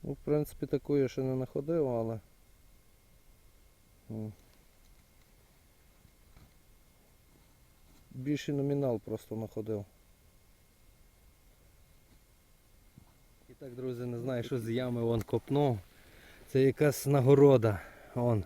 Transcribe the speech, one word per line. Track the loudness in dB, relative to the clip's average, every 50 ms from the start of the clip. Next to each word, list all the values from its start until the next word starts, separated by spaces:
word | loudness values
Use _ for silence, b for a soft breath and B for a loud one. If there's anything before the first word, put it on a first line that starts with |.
| -10
Ну, | -10 -12
в |
принципі, | -10 -4 -2 -2 -2 -2 -4 -8 -12 -8
таку | -4 -4 -6 -2 -2 0
я | 0 0 0
ще | -2 -4 -4
не | -4 -2
знаходив, | -4 -6 -6 -6 -8 -6 -2 -2 -2 0 0
але, | -2 -2 -4 -4 -6 -8 -10 -16 _ _ -20 _ -20 _ -20 -20 -20 -20 -20 -20 _ -20 _ -20 -20 -20 -20 -20 -20 _ _ -20 -20 -20 -20 -20 _ _ _ _ -20 -20 _ -14
м. | -10 -10 -10 -10 -12 -16 -20 -20 -20 _ _ _ _ _ -20 -20 -20 -20 -20 _ _ -20 -20 _ -20 -20 -20 _ -20 _ _ _ _ _ _ -20 _ -20 _ -20 _ _ -20 -20 -20 -20 -20 -20 -20 -20 _ _ -20 _ -20 _ _ _ _ _ _ _ _ _ -20 -20 -20 _ _ _ -20 _ _ _ -20 -20 -20 -20 -20 -20
Більший | -16 -10 -4 -4 -4 -4 -4 -4 -4
номінал | -2 -2 -2 -2 -2 -2 -2 -2 -4
просто | -4 -8 -10 -10 -8 -10 -10
знаходив. | -10 -10 -10 -10 -10 -8 -6 -6 -8 -8 -10 _ _ _ _ -20 _ _ -20 _ -20 _ -20 -20 _ -20 _ _ _ -20 -20 -20 _ -20 -20 _ _ _ -20 -20 _ _ -20 -20 _ -20 -20 -20 -20 -20 -20 -20 -20 _ _ -20 -20 -20 _ -20 _ _ _ -20 _ _ _ -20 -20 -20 -20 _ -20 -20 -20 _ _ -20 -20 -20 _ -20 -20
І | -20
так, | -18 -16 -14 -12
друзі, | -8 -8 -8 -6 -6 -6
не | -6 -6 -6
знаю, | -6 -4 -4 -4 -4
що | -4 -6 -6
з | -4 -2
ями | -2 -2 -2 -2 -2 -2 0
вон | 0 0 0 -2
копнув. | -2 -4 -4 -2 0 0 2 2 2 0 -2 -6 B B B B B B B B B B B B
Це | B 2 4 4
якась | 4 4 4 2 2 2 0 0
нагорода. | 2 2 4 6 6 8 10 10 8 8 8 4 2 -2 -2 B B B B B B B
Вон. | -2 0 2 0 0 -2